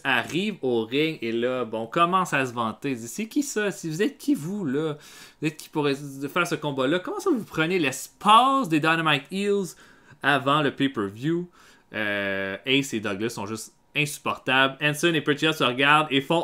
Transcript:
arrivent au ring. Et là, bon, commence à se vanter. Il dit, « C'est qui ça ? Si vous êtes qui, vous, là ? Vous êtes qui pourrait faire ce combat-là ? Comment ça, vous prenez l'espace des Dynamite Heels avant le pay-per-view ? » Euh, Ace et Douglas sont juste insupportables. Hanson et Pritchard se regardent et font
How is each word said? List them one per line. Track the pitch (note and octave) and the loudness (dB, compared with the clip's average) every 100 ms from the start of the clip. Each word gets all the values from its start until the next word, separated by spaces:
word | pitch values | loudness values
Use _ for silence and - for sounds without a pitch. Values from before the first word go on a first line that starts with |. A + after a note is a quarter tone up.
| C#3 | 0
arrivent | B2 A2 D3 G#3 F3+ | 0 0 -2 -2 -2
au | C3 A#2 A2+ | 0 0 0
ring. | C3+ D#3 D#3 | 0 0 -2
Et | A#2 | -4
là, | A#2 A#2+ B2+ A2+ | -2 -2 -2 -4
bon, | A2 A2+ | -6 -4
commence | E3+ E3+ F#3 F3+ | 2 2 2 0
à | D3 C3 | 0 -2
se | |
vanter. | A#2+ A2+ - C#3+ | -2 -4 -4 -6
Il | A#2+ | -6
dit, « | A#2 | -8
C'est | - A3 | -8 -4
qui | D4 | -2
ça ? | C#4 G#3+ G#3 | -2 -2 -2
Si | - E3 | -4 -6
vous | D#3 | -2
êtes | A#3+ - | -2 -2
qui, | - C4 | -2 -2
vous, | D3+ G#3 | -2 -4
là ? | D#3+ C3+ D#3+ D3 - - - - | -2 -2 -2 -6 -12 -20 -20 -6
Vous | D3+ | -6
êtes | D3+ | -6
qui | - | -8
pourrait | D#3 D3 C#3 | -2 0 -2
faire | D3 C3+ C#3 F3+ E3+ | -6 -10 -4 -2 0
ce | D#3 | -2
combat-là ? | D3+ C3+ C3 F3+ | -4 0 2 0
Comment | C#4+ G4+ | -2 -4
ça, | G4 | 0
vous | C4 | 0
prenez | E3+ - D#3+ F#3+ | -2 -2 0 2
l'espace | C#3 - - - G3+ A3 C4 C4+ G#3 | 0 -2 -12 -2 6 8 8 4 2
des | D#3 | 2
Dynamite | D#3+ E3 D#3+ C#3+ C#3 | 2 2 2 2 0
Heels | F#3+ G3+ G3+ F3+ - - - - - | -4 0 0 -2 -10 -20 -20 -20 -4
avant | C3+ C#3 C3 D3 | 2 2 4 2
le | C#3+ | 2
pay-per-view ? » | - C#3 C3 G2 G#2+ C#3+ E3+ F3 _ - - _ | 0 -2 0 -4 -4 -2 -2 -4 _ -20 -20 _
Euh, | G#2+ G#2 G2+ G2 G2 G2 G2 C3+ | -6 -2 -2 -2 -2 -4 -6 2
Ace | C3+ C#3 | 2 2
et | A2+ | -2
Douglas | G#2 G2 A2+ | -4 -2 -4
sont | A#2+ G2+ | -4 -8
juste | A2 - _ _ D3 | -8 -10 _ _ -4
insupportables. | D3 - A#2 G2+ - C3 C3+ C3+ | -4 -4 -6 -4 0 2 2 2
Hanson | D3+ D3 F3 | -2 2 2
et | D#3+ | 2
Pritchard | D3+ C#3+ D#3+ | 0 0 0
se | D#3 | 2
regardent | A#2+ B2 C#3+ D3+ D3+ | 0 2 4 4 4
et | C#3 | 0
font | C3+ E3+ | 2 0